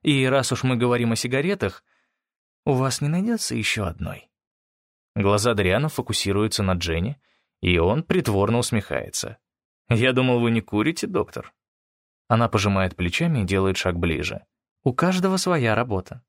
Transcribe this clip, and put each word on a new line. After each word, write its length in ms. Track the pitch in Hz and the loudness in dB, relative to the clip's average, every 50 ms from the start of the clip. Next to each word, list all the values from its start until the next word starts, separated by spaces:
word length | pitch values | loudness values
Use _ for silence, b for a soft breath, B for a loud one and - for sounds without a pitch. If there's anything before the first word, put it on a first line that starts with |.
И 240 | - - 143 135 131 | 2 2 2 2 2
раз 260 | 131 131 139 123 - | 2 2 0 0 0
уж 100 | 135 - | -2 -2
мы 140 | - 127 127 | 0 0 0
говорим 360 | 117 120 123 120 120 120 117 | 2 2 2 2 2 0 0
о 40 | 113 | -2
сигаретах, 680 | - - 120 127 135 147 180 202 190 - 98 - - _ _ _ _ _ _ _ _ _ _ _ _ _ _ _ _ _ | -2 -4 -2 -2 -2 -2 -2 -2 -2 -4 -4 -4 -8 _ _ _ _ _ _ _ _ _ _ _ _ _ _ _ _ _
у 80 | 147 | -2
вас 280 | 139 127 131 135 - - | 0 0 0 -2 -2 -2
не 80 | 147 143 | -2 -2
найдется 460 | 160 180 196 233 233 214 - - 123 | -2 -2 0 -2 -2 -4 -4 -6 -4
еще 320 | 117 107 - - 113 101 | -4 -4 -4 -4 -4 -4
одной?» 440 | - 85 - 82 - - - - _ _ _ _ _ _ _ _ _ _ _ _ _ _ _ _ _ _ | -6 -6 -8 -8 -10 -10 -12 -18 _ _ _ _ _ _ _ _ _ _ _ _ _ _ _ _ _ _
Глаза 400 | - 98 98 104 104 107 123 113 | 0 2 2 2 4 2 2 2
Дариана 340 | 101 98 90 92 117 147 156 | 2 2 2 2 2 0 -2
фокусируются 760 | - - 123 - 107 - - 98 98 101 107 107 - - | -4 -6 -4 -4 -4 -2 0 0 0 2 0 0 0 0
на 120 | 104 92 92 | 0 0 0
Дженни, 460 | 87 85 90 80 82 90 113 143 _ _ _ _ _ _ _ _ _ | 0 -2 -2 -2 -2 -2 -4 -6 _ _ _ _ _ _ _ _ _
и 180 | - 90 90 85 | 0 2 4 4
он 240 | 82 90 113 151 | 4 4 2 0
притворно 560 | 160 - - 185 - - 104 95 101 107 117 120 | 0 0 0 0 2 2 2 2 2 2 2 0
усмехается. 800 | 120 - 120 110 - - 73 62 - - - - - - 107 _ _ _ _ _ _ _ _ _ _ _ | 0 0 -2 -4 -2 -2 -6 -6 -6 -6 -8 -8 -8 -10 -12 _ _ _ _ _ _ _ _ _ _ _
«Я 240 | 117 107 123 131 | 2 2 4 4
думал, 280 | 127 127 127 127 123 120 | 4 4 2 4 2 2
вы 100 | 117 117 | 2 2
не 100 | 113 113 | 2 0
курите, 460 | 107 - - 104 113 151 165 - - | -2 0 0 0 0 0 0 -4 -6
доктор?» 460 | - 185 127 - - - - - - _ _ _ _ _ _ _ _ _ _ _ _ _ _ _ _ | -2 -2 -2 -2 -2 -8 -14 -14 -14 _ _ _ _ _ _ _ _ _ _ _ _ _ _ _ _
Она 200 | 113 113 117 113 | 2 2 2 2
пожимает 460 | - 107 95 104 98 95 95 92 - | 2 2 2 2 2 2 0 -2 -2
плечами 460 | - 90 87 - - 170 170 156 123 | -2 -4 -2 -2 0 0 0 0 0
и 40 | 98 | 0
делает 320 | 90 98 95 95 95 95 | 0 0 2 2 0 0
шаг 220 | - - 92 87 87 | 0 -2 -2 -2 0
ближе. 460 | 87 87 78 71 85 - - - _ _ _ _ _ _ _ _ _ | -2 -2 -2 -2 -4 -6 -8 -10 _ _ _ _ _ _ _ _ _
«У 100 | 135 123 | -2 0
каждого 420 | - 165 180 185 185 180 190 190 | 2 0 0 2 0 0 0 0
своя 380 | 185 - 185 180 156 123 113 107 | 0 0 0 0 2 2 2 2
работа. 480 | 107 123 120 104 92 92 - - - _ | 0 0 -2 -2 -4 -4 -8 -16 -18 _